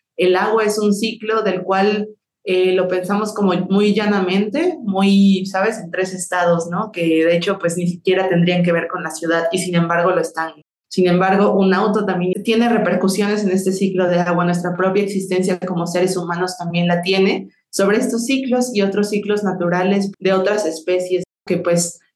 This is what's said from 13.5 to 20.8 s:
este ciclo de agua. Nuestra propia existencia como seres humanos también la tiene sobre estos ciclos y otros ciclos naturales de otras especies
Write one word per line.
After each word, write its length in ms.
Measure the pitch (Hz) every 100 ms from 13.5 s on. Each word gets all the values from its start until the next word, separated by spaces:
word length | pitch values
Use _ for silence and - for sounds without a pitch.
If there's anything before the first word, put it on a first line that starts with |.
este 220 | 190 190
ciclo 360 | 185 190 180 180
de 120 | 175
agua. 240 | 175 175
Nuestra 320 | 175 175 175 175
propia 280 | 190 196
existencia 540 | 196 196 185 185 185 180
como 280 | 185 170 170
seres 320 | 180 185 185
humanos 400 | 170 175 185 -
también 280 | 170 170 175
la 140 | 175
tiene 480 | 180 190 190 - - _ _
sobre 260 | - 196 220
estos 300 | 262 233 254
ciclos 480 | 269 262 247 247
y 80 | 202
otros 260 | 196 196 208
ciclos 340 | 202 196 208
naturales 680 | 202 175 175 180 185 196 196 -
de 160 | 190
otras 320 | 190 190 202 165
especies 580 | 160